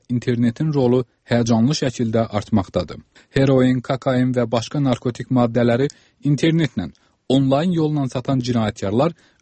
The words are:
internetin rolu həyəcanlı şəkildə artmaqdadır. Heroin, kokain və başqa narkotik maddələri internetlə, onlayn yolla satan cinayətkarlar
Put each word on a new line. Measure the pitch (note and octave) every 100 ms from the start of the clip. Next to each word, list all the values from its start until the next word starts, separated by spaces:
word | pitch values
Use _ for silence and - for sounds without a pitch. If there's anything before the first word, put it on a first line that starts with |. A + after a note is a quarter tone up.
| -
internetin | B2 - A#2+ A#2+ A#2 D#3 C#3+
rolu | B2 B2 B2 _ -
həyəcanlı | A#2+ A#2 A#2 A#2 D#3
şəkildə | C#3 - A#2 A2+ A2+ G#2
artmaqdadır. | - G#2 F#2+ F#2 E2 C2+ - _ _ C#3
Heroin, | C3+ C3 B2+ B2+
kokain | A#2+ C3+ - B2+ B2+ B2
və | A#2
başqa | A#2+ A2+ D3+
narkotik | C#3 A#2+ B2+ - -
maddələri | B2+ A#2+ A#2+ A#2+ A#2+ C#3+ - _ _ D3
internetlə, | C#3+ E3 E3 D#3 - F#2+ - _ _ _
onlayn | C3 C3+ C3+ F3+
yolla | E3 D#3 D3+ C3+
satan | C3 A#2 C3
cinayətkarlar | B2 A#2+ G#2+ - G2 G#2+ D#3 E3 _ _